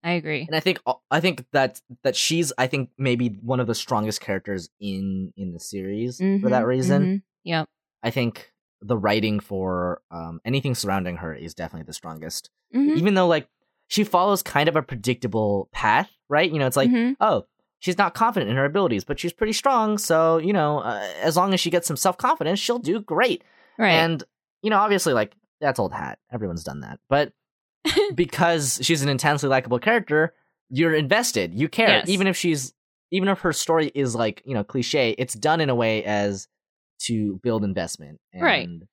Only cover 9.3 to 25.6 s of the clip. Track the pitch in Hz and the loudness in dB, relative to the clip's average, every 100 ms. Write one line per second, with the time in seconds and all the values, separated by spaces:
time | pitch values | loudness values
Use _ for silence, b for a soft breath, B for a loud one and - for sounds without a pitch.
9.3 | 107 - 98 95 90 90 87 _ 85 82 | -2 -4 -6 -2 -2 -2 -4 _ -14 -12
10.3 | 82 110 135 135 123 101 95 90 87 87 | -10 -4 -2 -2 -2 -2 -2 -2 -6 -10
11.3 | 69 80 - 85 82 78 80 85 80 80 | -10 -14 -10 -10 -10 -14 -14 -14 -12 -10
12.3 | - - _ _ 240 285 311 180 196 180 | -12 -12 _ _ 0 2 4 4 4 4
13.3 | 160 - _ _ _ _ - 208 180 190 | 2 -2 _ _ _ _ -2 2 2 2
14.3 | 196 - - 151 156 139 120 107 123 120 | 0 0 2 2 2 -4 -6 -2 -2 -2
15.3 | 110 107 101 - - 110 117 190 _ _ | 0 0 0 -4 -2 4 4 2 _ _
16.3 | 147 175 151 131 139 135 247 240 269 214 | 2 2 2 0 2 4 4 0 0 2
17.3 | 135 - _ _ _ - 175 190 - 226 | 2 -2 _ _ _ -4 0 0 2 0
18.3 | 208 107 131 139 170 185 107 - 139 170 | 0 0 0 0 2 2 0 -4 -6 -6
19.3 | - 220 214 277 254 214 208 - 160 160 | -4 -2 0 2 2 2 -2 2 2 4
20.3 | 165 165 202 151 147 101 107 98 78 123 | 2 2 2 2 0 -2 -6 -6 -2 0
21.3 | 160 196 185 170 170 170 147 190 180 254 | 2 2 2 2 0 -2 0 -2 0 0
22.3 | - 156 196 - 240 196 214 208 160 247 | 0 0 -2 -2 -4 -2 -4 -2 2 2
23.3 | 175 b b b - 214 165 165 160 - | 0 b b b 0 4 4 4 0 -6
24.3 | _ _ _ 208 214 214 202 - 123 107 | _ _ _ 0 2 4 2 2 2 0
25.3 | _ _ _ | _ _ _